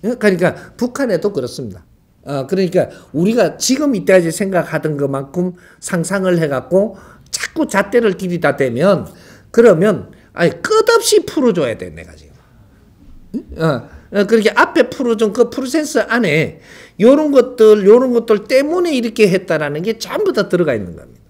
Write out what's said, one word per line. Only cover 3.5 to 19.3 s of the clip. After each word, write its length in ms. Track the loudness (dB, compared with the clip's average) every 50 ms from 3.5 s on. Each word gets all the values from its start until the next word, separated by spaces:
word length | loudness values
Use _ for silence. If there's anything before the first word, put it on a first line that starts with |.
| -2
지금 380 | -4 -4 -2 -2 0 0 -2 -2
이때까지 380 | -2 2 4 4 4 4 2
생각하던 640 | -4 -4 -6 -2 -2 -4 -4 -2 -6 -4 -4 -4 -4
것만큼 560 | -2 -4 -4 -4 -6 -8 -8 -6 -6 -6 -6 -8 -12 _ _ _ _
상상을 600 | -10 -6 -4 -4 -4 -2 -4 -4 -2 0 0 0
해갖고 580 | -2 -2 -4 -6 -4 0 0 0 0 0 -6 -14 -20 -20 -20 _ -20 _
자꾸 380 | -10 -10 -10 -8 _ -4 -4 -2
잣대를 480 | 0 -2 -2 2 0 0 2 2 -2
들이다 400 | -2 -6 -6 -6 -2 -2 -2 0
대면, 500 | 0 -2 -2 0 0 2 2 2 0 -2 -10 -16 -20 -20 -20 -20 -20 _ _
그러면 600 | 2 6 6 6 6 6 2 0 0 -2 -6 -14 -20 -20 _ _
아니, 180 | _ -2 -2 -2 -2 -4
끝없이 640 | -6 0 0 2 4 4 2 2 2 2 2 2 0
풀어줘야 540 | 0 -4 0 0 0 0 0 -2 -4 -4 -8
돼, 120 | -12 -14
내가 240 | -14 -18 -20 -20 -20
지금. 200 | -20 -20 -20 -20 _ _ _ _ _ -20 _ _ _ _ _ _ _ -20 -20 -20 -20 -20 -12 -12
응? 260 | -12 -12 -12 -8 -4
어, 260 | -2 -2 -2 -2 -6 -12 -20 -20 -20 _
어, 120 | -2 -2 0
그렇게 240 | 2 2 2 2 2
앞에 400 | 2 2 0 2 2 0 0 0
풀어준 420 | 0 -6 -2 -2 0 0 0 -2
그 180 | 0 0 -2 0
프로세스 500 | 0 -8 -8 -4 -4 -4 -4 -2 -2 -4
안에 600 | -2 0 -2 0 0 0 0 0 0 -2 -6 -14 -20 -20 -20 -20 -20 -20 _ 2
요런 320 | 4 6 6 6 2 2
것들, 540 | 4 2 2 2 2 4 6 6 6 6 8
요런 260 | 6 6 6 6 2
것들 320 | 0 -2 0 0 0 0 0
때문에 480 | 0 0 0 2 2 -2 -2 -2 0
이렇게 360 | -2 -2 -2 -4 2 2 2
했다라는 540 | 4